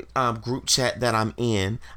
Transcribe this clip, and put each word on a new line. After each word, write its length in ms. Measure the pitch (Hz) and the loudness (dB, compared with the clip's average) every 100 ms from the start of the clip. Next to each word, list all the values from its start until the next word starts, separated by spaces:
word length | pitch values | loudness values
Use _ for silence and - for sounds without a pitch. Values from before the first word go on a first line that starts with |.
| - 131 | -6 -2
um, 240 | 123 113 | 0 0
group 280 | 117 131 - | -2 -2 0
chat 320 | - 123 113 | 2 2 2
that 160 | 120 110 | 2 2
I'm 180 | 110 - | 0 0
in. 420 | 120 104 95 120 - | 0 2 0 -4 -8